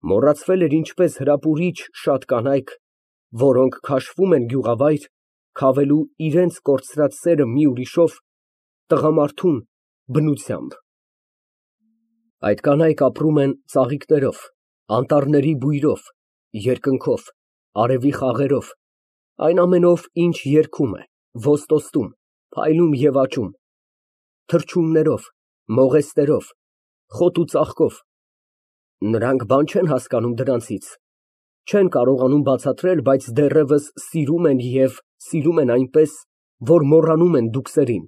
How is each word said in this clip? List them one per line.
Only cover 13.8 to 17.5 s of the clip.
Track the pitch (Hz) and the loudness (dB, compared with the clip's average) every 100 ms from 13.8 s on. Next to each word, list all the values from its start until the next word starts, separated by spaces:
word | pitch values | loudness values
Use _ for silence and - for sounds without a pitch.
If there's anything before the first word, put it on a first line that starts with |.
| 123 143 - 156 135 - - _ _ _ _ | -2 -4 0 0 0 -6 -16 _ _ _ _
անտառների | 107 135 151 139 147 143 151 | -4 0 0 2 0 0 -2
բույրով, | 131 143 147 101 - _ _ _ _ | -2 0 0 -2 -8 _ _ _ _
երկնքով, | 110 104 123 - 131 - 113 - _ _ | -6 -4 -2 -2 -2 -2 -6 -6 _ _